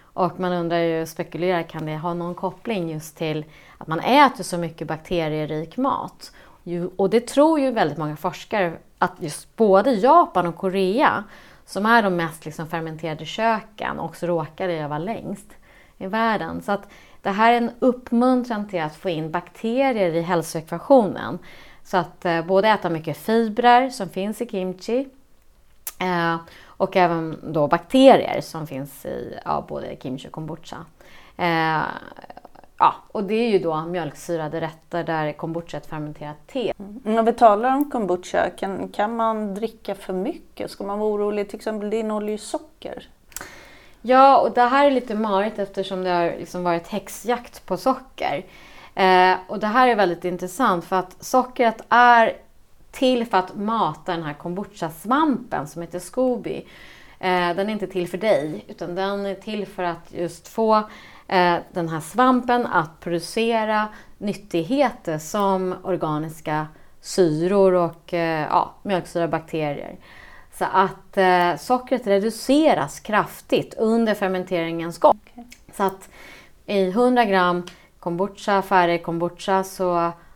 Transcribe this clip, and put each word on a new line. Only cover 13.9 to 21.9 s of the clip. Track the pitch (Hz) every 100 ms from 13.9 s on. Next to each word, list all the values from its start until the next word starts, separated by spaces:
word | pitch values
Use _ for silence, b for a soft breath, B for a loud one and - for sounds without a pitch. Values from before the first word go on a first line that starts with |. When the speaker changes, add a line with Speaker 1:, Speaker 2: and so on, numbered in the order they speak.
| 147
Speaker 1:
också | 165 - 175
råkar | 165 151 - 185
leva | 160 147 151
längst | 185 220 - 202 - - b b b b
i | 190
världen. | 220 226 208 165 170
Så | 175
att | 202 - b b b
det | -
här | 196 226
är | 240
en | 233 -
uppmuntran | 254 247 - 233 254 254 247 208 208
till | 175
att | 156 -
få | 190
in | 156 160
bakterier | 175 - - 226 247 269 226 180
i | 165
hälsoekvationen. | 165 175 156 165 156 170 - 269 190 117 110 165 b b b b
Så | -